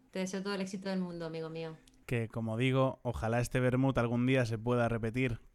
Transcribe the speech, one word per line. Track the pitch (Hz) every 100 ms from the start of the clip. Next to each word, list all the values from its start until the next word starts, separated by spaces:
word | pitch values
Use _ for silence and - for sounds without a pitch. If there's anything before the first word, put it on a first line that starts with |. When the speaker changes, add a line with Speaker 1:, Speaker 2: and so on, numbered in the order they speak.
| _
Speaker 1:
te | 190
deseo | 185 190
todo | 196
el | 196
éxito | 190 196 190
del | 190
mundo, | 180 170 160
amigo | 160 160
mío. | 165 160 160 - _ -
Speaker 2:
Que, | 120 113
como | 117 113 113
digo, | 131 131 131 -
ojalá | 123 - 110 117
este | 123 127
vermut | 127 127 135 127
algún | 117 120 123
día | 131 113
se | 113
pueda | 113 123 117
repetir | 117 113 117 131 113 -